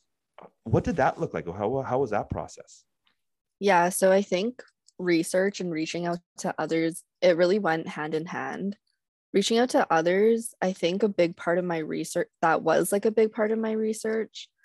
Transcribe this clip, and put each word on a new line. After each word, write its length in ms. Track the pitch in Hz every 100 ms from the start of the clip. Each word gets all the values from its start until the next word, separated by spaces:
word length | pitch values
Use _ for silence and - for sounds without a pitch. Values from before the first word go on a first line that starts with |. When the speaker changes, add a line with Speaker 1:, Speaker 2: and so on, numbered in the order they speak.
| _ _ _ - - _
Speaker 1:
what 200 | 113 139
did 120 | 247 170
that 240 | 135 -
look 140 | 160
like? 120 | 85 87
How, 360 | 95 104 135
how 160 | 131 127
was 120 | 131
that 200 | 104 -
process? 540 | 90 - - - - _ _ _ _ _ _ _ -
Speaker 2:
Yeah, 320 | 196 180 175
so 200 | - 190
I 120 | 190
think 400 | 202 180 226 254 - _ _ -
research 640 | 180 165 170 185 196 -
and 100 | 180
reaching 360 | 156 160 170 175
out 120 | 175 _ -
to 160 | 185 -
others, 460 | 156 165 165 170 _ -
it 160 | 185 165
really 220 | 180 208
went 300 | 185 160 180
hand 260 | 160 156
in 100 | 160
hand. 520 | 175 127 131 151 196 - _ _ _ _ _
Reaching 240 | 190 196 226
out 120 | 254
to 160 | 277 -
others, 600 | 160 170 190 220 226 - -
I 100 | 185
think 300 | 190 170 190
a 60 | 220
big 280 | 196 170 -
part 220 | - 180
of 60 | 180
my 120 | 165
research, 500 | 156 160 160 175 - -
that 220 | 165 147
was, 280 | 160 151 175
like, 140 | 202
a 60 | 220
big 220 | 220 220
part 180 | 226 214
of 80 | 220
my 140 | 220
research. 760 | 220 220 220 226 220 214 - - _